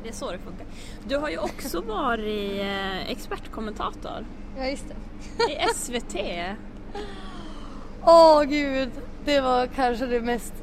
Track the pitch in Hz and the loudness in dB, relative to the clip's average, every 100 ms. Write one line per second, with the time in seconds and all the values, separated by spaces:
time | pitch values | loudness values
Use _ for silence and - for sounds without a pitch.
0 | 220 - 262 180 - 175 160 - - - | -10 -8 -6 -6 -10 -12 -12 -14 -12 -12
1 | 208 277 302 330 339 - 277 330 403 415 | -2 -2 -2 -4 -6 -6 -6 -4 -4 -2
2 | 277 233 214 214 202 196 196 196 196 185 | 0 0 -2 -2 -2 -2 -2 -2 -2 -4
3 | - - - 392 - - 220 208 240 - | -4 -6 -6 -8 -8 -8 -8 -4 -6 -6
4 | - - 226 - - 269 262 285 - - | -10 -10 -10 -12 -12 -6 -4 -4 -8 -12
5 | - - - - 466 294 381 - - 240 | -12 -12 -12 0 0 2 0 0 -4 -6
6 | - 349 392 175 175 214 - - - 403 | -4 -6 -4 -4 -6 -8 -10 -12 -10 -10
7 | 415 - - - - - - - - - | -10 -10 -10 -10 -10 -10 -10 -10 -10 0
8 | 339 330 320 302 294 294 285 269 262 - | 10 12 12 10 6 2 2 0 -2 -4
9 | - - - 285 262 254 247 - 247 233 | -12 -6 2 2 4 2 2 2 0 0
10 | 254 240 233 240 - - | 0 0 0 -2 -4 -10